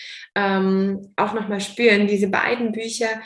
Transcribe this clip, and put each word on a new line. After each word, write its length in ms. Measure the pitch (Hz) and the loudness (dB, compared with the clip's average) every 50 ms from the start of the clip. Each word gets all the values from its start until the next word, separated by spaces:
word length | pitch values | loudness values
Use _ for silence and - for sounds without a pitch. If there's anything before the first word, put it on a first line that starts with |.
| - - - - - - _ | -18 -18 -18 -18 -20 -6 _
ähm, 800 | 202 202 196 196 190 190 190 190 190 196 196 196 196 - - _ | 0 0 2 2 2 2 2 2 2 2 0 -2 -4 -8 -6 _
auch 180 | - 208 214 214 | -2 -2 -2 -2
noch 140 | 226 208 | -4 -4
mal 140 | 196 208 196 | -4 -4 -4
spüren. 460 | 196 - - - 240 226 208 202 208 | -4 -6 -2 2 4 6 6 6 4
Diese 220 | 202 208 190 208 190 | 2 2 0 0 0
beiden 420 | 196 - - - 240 240 240 220 | 2 0 0 0 0 0 -2 -2
Bücher 500 | 214 220 226 226 226 233 233 220 220 220 - | -2 -4 -6 -8 -4 -4 -4 -4 -4 -6 -10